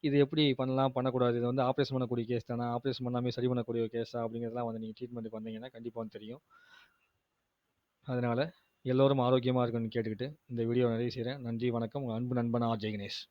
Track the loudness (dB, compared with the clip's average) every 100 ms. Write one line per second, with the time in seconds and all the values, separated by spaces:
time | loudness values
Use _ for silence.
0 | 2 4 4 4 4 4 0 2 2 2
1 | 0 2 2 4 2 2 2 2 0 0
2 | 0 -2 0 -2 -2 -4 -2 -2 -2 -4
3 | -2 0 -2 0 0 0 0 -2 -2 -2
4 | -4 -4 -4 -4 -6 -4 -4 -4 -8 -10
5 | -10 -8 -8 -8 -8 -10 -12 -10 -10 -8
6 | -8 -10 -14 -14 _ -20 -20 -20 -20 _
7 | _ _ _ _ _ _ _ _ _ _
8 | -6 -2 2 2 0 -4 _ _ 0 6
9 | 6 6 4 4 4 2 2 0 -2 -2
10 | -2 -4 -6 -8 _ -4 0 4 2 2
11 | -2 -4 -6 -6 -6 -2 0 0 -2 -4
12 | -4 -2 -2 0 2 2 2 0 -2 -4
13 | -6 -10 -12